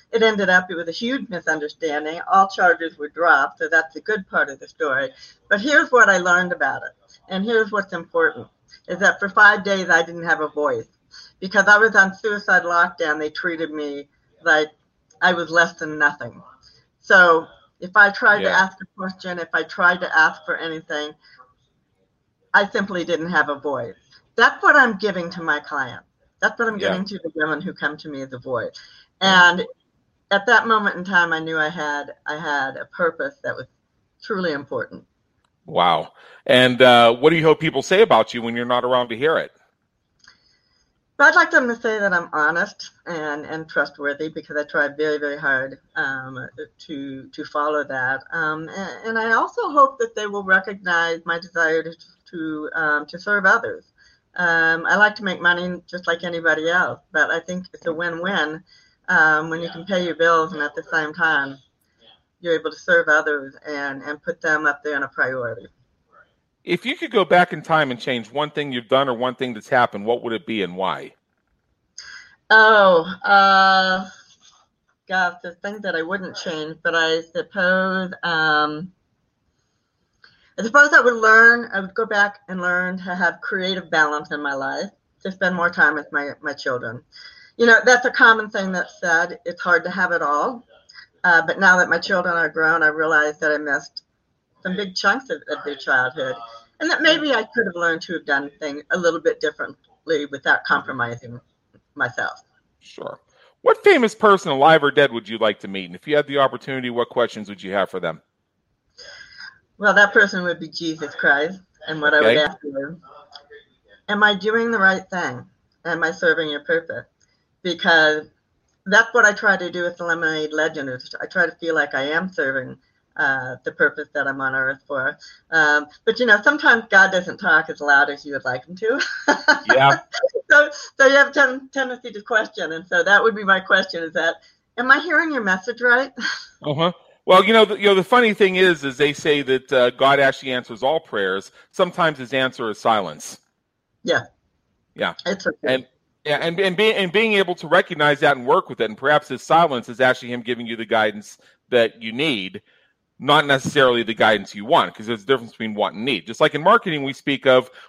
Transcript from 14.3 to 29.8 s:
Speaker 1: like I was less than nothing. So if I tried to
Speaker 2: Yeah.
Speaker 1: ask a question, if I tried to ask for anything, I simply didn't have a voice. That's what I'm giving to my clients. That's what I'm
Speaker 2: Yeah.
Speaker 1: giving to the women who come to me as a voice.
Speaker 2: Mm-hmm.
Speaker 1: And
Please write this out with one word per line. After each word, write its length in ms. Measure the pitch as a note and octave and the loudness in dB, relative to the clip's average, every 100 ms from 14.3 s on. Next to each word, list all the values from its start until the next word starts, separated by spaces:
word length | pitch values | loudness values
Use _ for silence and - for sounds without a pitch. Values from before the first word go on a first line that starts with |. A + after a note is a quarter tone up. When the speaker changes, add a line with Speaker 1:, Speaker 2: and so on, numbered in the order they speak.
| _ | _
Speaker 1:
like 260 | E3 D#3 D3+ _ _ _ _ _ | 0 2 0 _ _ _ _ _
I 140 | F3 | 0
was 160 | F3 D#3+ | 0 0
less 240 | E3+ E3+ | 2 0
than 240 | - D#3 D3+ | -2 -10 -2
nothing. 440 | D3 - A#2+ C#3 - _ _ _ _ _ | -2 -2 -10 -16 -20 _ _ _ _ _
So 460 | - G3+ F3 E3 E3 _ _ _ | 2 6 6 4 0 _ _ _
if 160 | F3+ G#3 | -2 4
I 140 | G3+ | 4
tried 280 | G3 A3+ G#3 | 4 2 2
to 60 | |
Speaker 2:
Yeah. 140 | F#3+ F3+ | 2 2
Speaker 1:
ask 200 | F#3+ - | 0 -4
a 40 | G3+ - | -18 -12
question, 420 | F#3+ - F#3 F3 | -10 -10 -10 -10
if 120 | E3 | -6
I 100 | E3 | -6
tried 380 | D#3+ - F3+ F3+ | -4 0 2 2
to 180 | F3 D#3+ | 0 0
ask 260 | D#3+ F3 | 0 0
for 120 | - E3 | -8 -8
anything, 580 | E3 D#3+ E3 D3+ D3+ D#3 _ _ _ _ _ _ _ _ _ _ _ _ _ | -8 -10 -10 -8 -8 -12 _ _ _ _ _ _ _ _ _ _ _ _ _
I 140 | - G3+ | 0 0
simply 360 | A3 G3+ F#3 | -2 -4 -6
didn't 260 | E3 E3 E3 | -4 -4 -2
have 180 | E3+ D3 | -2 -2
a 60 | |
voice. 400 | C#3 D3 C3 A#2 - _ _ _ | -4 -6 -6 -8 -14 _ _ _
That's 260 | - B3 - | 0 0 2
what 140 | G4 | 4
I'm 240 | D4 B3 G3 | 6 4 2
giving 320 | G#3+ F#3+ E3+ | -4 -4 -8
to 120 | F3+ | -8
my 180 | E3 D3 | -4 -4
clients. 480 | - D3 C3 - - _ _ _ | -4 -8 -8 -10 -20 _ _ _
That's 180 | G3+ - | -4 -2
what 80 | A3+ | -4
I'm 140 | G#3 | -2
Speaker 2:
Yeah. 80 | G3 | -2
Speaker 1:
giving 160 | F#3 | -2
to 140 | G3+ G3+ | -6 -10
the 80 | E3 D#3+ | -10 -6
women 240 | D3+ D3 | -4 -4
who 120 | F3 | -8
come 240 | D3+ D#3 D3+ | -8 -8 -8
to 100 | D#3+ | -12
me 140 | C#3 | -14
as 100 | C3+ | -14
a 60 | C3 | -14
voice. 340 | B2+ B2 G2 - - _ _ _ | -8 -6 -6 -12 -20 _ _ _
Speaker 2:
Mm-hmm. 380 | F#3+ F#3 F3 F#3 | 2 6 6 4
Speaker 1:
And 60 | A3+ - | -4 -12